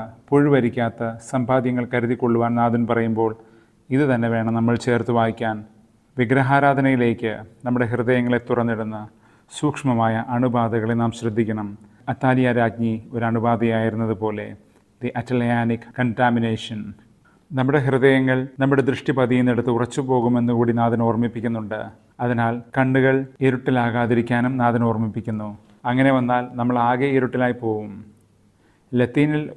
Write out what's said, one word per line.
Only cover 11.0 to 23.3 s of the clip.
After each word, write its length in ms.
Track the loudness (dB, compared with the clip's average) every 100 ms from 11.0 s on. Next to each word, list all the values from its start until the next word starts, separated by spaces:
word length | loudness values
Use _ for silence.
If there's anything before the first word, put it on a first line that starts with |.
| -2
ശ്രദ്ധിക്കണം. 680 | -2 -4 -2 -2 -2 -8 -12 -20 _ -8
അത്താലിയ 440 | -2 0 2 2
രാജ്ഞി 560 | 2 0 0 -4 -4 -6
ഒരു 140 | -4 -2
അണുബാധയായിരുന്നത് 880 | 0 0 0 0 0 0 -2 -4
പോലെ, 420 | -2 -4 -6 -10 -16 _ _ _ _
the 100 | -8 -6
Atalianic 800 | -4 -2 0 0 0 -2 -6 -4
contamination. 1000 | -2 2 2 2 0 -4 -6 -12 -12 -16 _ _ _ _ _
നമ്മുടെ 280 | -2 0 2
ഹൃദയങ്ങൾ 680 | 2 4 4 4 4 0 -2 -2
നമ്മുടെ 220 | 2 2
ദൃഷ്ടി 300 | 2 -2 -2
പതിയുന്നിടത്ത് 600 | 0 2 2 2 2 0
ഉറച്ചു 300 | 0 -2 -4
പോകുമെന്ന് 520 | 0 0 2 2 2
കൂടി 200 | 2 2
നാഥൻ 280 | 2 2 2
ഓർമ്മിപ്പിക്കുന്നുണ്ട്. 840 | 0 0 -2 -4 -6 -6 -6 -10 -10 -16 _ -6
അതിനാൽ 420 | -2 0 0 -2 -4
കണ്ണുകൾ 580 | 0 2 4 4 2 -2